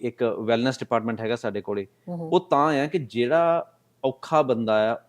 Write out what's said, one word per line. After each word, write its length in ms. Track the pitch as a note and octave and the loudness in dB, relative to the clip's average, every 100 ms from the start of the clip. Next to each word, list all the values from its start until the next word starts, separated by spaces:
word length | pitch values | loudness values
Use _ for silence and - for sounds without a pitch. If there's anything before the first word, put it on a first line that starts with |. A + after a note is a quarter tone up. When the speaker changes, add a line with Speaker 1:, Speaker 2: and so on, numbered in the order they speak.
Speaker 1:
ਇੱਕ 220 | B2 - | -6 -4
ਵੈਲਨੈਸ 560 | A#2 - A2 A2+ C3 B2+ | -4 -2 0 0 0 -4
ਡਿਪਾਰਟਮੈਂਟ 420 | A2+ A#2 A2+ A2 | -2 -2 -2 -4
ਹੈਗਾ 160 | A2 A#2+ | -4 -4
ਸਾਡੇ 240 | A2 G2+ | -4 -6
ਕੋਲੇ। 260 | G2+ G2+ F#2+ _ - | -4 -6 -6 _ -12
Speaker 2:
ਹਮ। 120 | E3+ | -10
Speaker 1:
ਉਹ 200 | D#3+ F3+ | 0 0
ਤਾਂ 400 | F#3 C#3+ D3+ C#3+ | 2 2 4 2
ਆ 60 | D3 | 0
ਕਿ 120 | F#3 | -4
ਜਿਹੜਾ 760 | B2 A#2 A#2+ E3 E3+ E3+ - _ _ _ | -4 -2 2 2 2 0 -2 _ _ _
ਔਖਾ 380 | C3+ - - D#3 | -4 -4 0 2
ਬੰਦਾ 500 | C3+ A#2 A2 G#2+ A2 | 2 0 2 2 2
ਆ, 40 | A#2 | -2